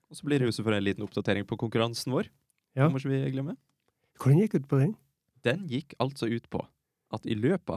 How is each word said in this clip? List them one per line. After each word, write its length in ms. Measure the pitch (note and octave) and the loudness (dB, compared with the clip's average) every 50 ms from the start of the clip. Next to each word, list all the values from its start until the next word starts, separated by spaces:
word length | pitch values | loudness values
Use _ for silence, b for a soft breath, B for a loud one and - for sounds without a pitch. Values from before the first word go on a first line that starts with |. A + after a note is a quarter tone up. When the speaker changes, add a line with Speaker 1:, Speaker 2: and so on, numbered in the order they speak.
| _ _ | _ _
Speaker 1:
Og 80 | D#3 | -20
så 140 | - - C#3+ | -10 -2 0
blir 100 | C#3+ C#3 | 2 4
det 80 | B2+ A#2 | 4 2
jo 80 | A2 | 0
selvfølgelig 240 | - G#2+ A2+ G#2+ G2+ | 0 0 0 2 2
en 80 | G2 G2+ | 2 0
liten 180 | G2 - G#2 G2+ | 0 0 -4 -6
oppdatering 340 | - - G2+ - G2+ G2 G2+ - A#2 | -4 -4 0 0 0 0 0 -4 -6
på 80 | G#2 | -4
konkurransen 560 | - A2+ - A#2+ A2+ A#2 A#2 - - B2+ B2 | -4 -2 0 0 0 0 -2 -6 -6 -2 -2
vår. 160 | D#3 - - _ _ _ _ _ _ _ _ _ | -2 -2 -4 _ _ _ _ _ _ _ _ _
Speaker 2:
Ja. 140 | C3 C3+ | 2 2
Speaker 1:
Det 80 | D#3 C3+ | 2 2
må 80 | C3+ C3+ | 0 -2
ikke 80 | C3+ C3+ | -2 -2
vi 80 | C3+ C3+ C#3+ C3 | -2 -2 -2 -4
glemme. 220 | C3+ C#3 D3+ B3+ - _ _ _ _ _ _ _ _ _ _ _ | -4 -6 -6 -10 -12 _ _ _ _ _ _ _ _ _ _ _
Speaker 2:
Hvordan 260 | _ - C3 C3+ E3 G#3+ | _ 2 4 6 6 6
gikk 100 | G#3+ - E3+ C#3 | 4 2 -2 -2
ut 100 | - - | 2 2
på 80 | C3+ | 4
den? 160 | C3+ F3+ A3 - _ _ _ _ _ _ _ _ _ | 4 2 0 -4 _ _ _ _ _ _ _ _ _
Speaker 1:
Den 240 | A#2+ B2+ F#3+ G3+ D#3+ | -2 -2 -2 -4 -6
gikk 240 | A#2 C3 D#3+ - - _ | -6 -6 -8 -8 -4 _
altså 320 | B2 C3 C#3 - - A2+ A#2 | -4 -4 -2 -4 -4 -4 -4
ut 160 | A#2 - - | -4 -6 -8
på 160 | - - - - _ _ _ _ _ _ _ _ - | -8 -8 -8 -10 _ _ _ _ _ _ _ _ -12
at 160 | - - A#2 | -10 -6 -4
i 80 | A#2 | -4
løpet 400 | G#2+ G#2+ C#3 G3 - - - - | 0 0 0 0 0 -4 -4 -2